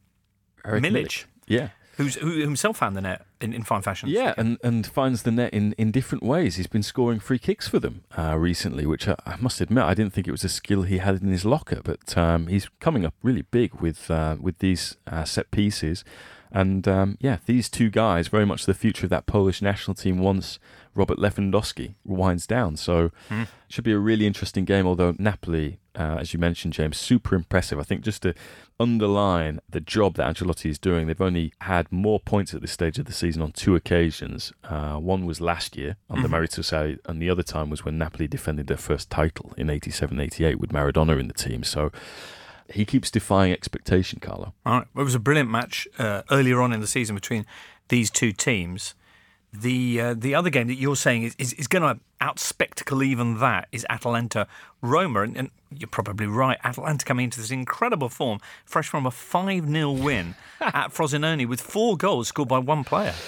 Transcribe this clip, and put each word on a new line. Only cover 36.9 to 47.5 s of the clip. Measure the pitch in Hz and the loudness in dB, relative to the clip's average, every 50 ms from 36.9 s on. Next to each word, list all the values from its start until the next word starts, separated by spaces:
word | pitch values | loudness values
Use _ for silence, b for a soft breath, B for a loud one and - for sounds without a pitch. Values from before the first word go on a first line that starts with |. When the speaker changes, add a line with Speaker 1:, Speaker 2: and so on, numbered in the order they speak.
| 69 - - | -4 -6 -8
Speaker 1:
and | - 85 80 | -8 -6 -2
the | 82 87 | 0 0
other | 90 90 85 | 2 0 0
time | - - 78 76 73 | -2 -4 -4 -4 -4
was | 76 76 - | -6 -6 -4
when | 76 78 78 | -4 -4 -2
Napoli | 80 78 - - 82 73 | -4 -4 -4 -4 -4 -4
defended | 73 69 - - 78 73 71 - | -4 -4 -4 -4 -4 -2 -2 -4
their | 76 - | -4 -4
first | - - 76 73 - - | -2 -2 -2 -2 -2 -2
title | - - 76 78 - - - - - - | 0 2 2 2 0 -4 -12 -12 -6 -4
in | - 76 | -2 -2
eighty-seven, | 73 76 - - - - 80 71 - 67 | -2 -2 -4 -6 -4 -4 -4 -2 -2 -4
eighty-eight | 73 76 - - 80 80 64 - | -4 -4 -2 0 0 2 2 0
with | - - | -4 -4
Maradona | 80 73 71 71 69 82 78 80 78 67 | -2 0 0 2 2 4 4 4 2 2
in | 65 - | 0 -4
the | - | -6
team. | - - 65 58 58 60 | -8 -6 -6 -6 -6 -6
So | - - 73 76 73 B B B B B B B B B B B B B B B - | -4 -2 -2 -2 -2 B B B B B B B B B B B B B B B -8
he | - 101 107 | -2 -2 0
keeps | - - 131 - - | 2 2 0 0 2
defying | - 110 - - 101 95 95 92 | 0 -2 2 4 4 6 6 4
expectation, | 90 - - - - - - - 90 92 92 - - - | 2 0 -4 -8 -10 -8 0 2 2 2 2 0 -4 -10
Carlo. | - - 95 92 92 - - _ _ | -10 -10 -10 -10 -10 -12 -14 _ _
Speaker 2:
All | 120 117 123 | 0 0 0
right. | 120 - - | 0 -4 -4
Well, | 127 | -2
it | 143 | -2
was | 139 123 | 0 0
a | 127 | 0
brilliant | 101 135 147 156 139 113 | 2 2 4 4 2 2
match, | 110 117 123 - - - - - - - | 0 -2 -2 -4 -6 -8 -8 -10 -6 -4
uh, | 113 110 101 98 - - | -2 -2 -2 -4 0 2
earlier | 143 139 135 127 127 123 | 4 4 6 6 4 4
on | 123 123 117 | 4 2 2
in | 107 | 0
the | 107 101 | -2 -2
season | - 135 120 110 104 | -2 -2 -2 -2 -4
between | 98 - - 123 110 104 B | -6 -4 -4 -4 -4 -4 B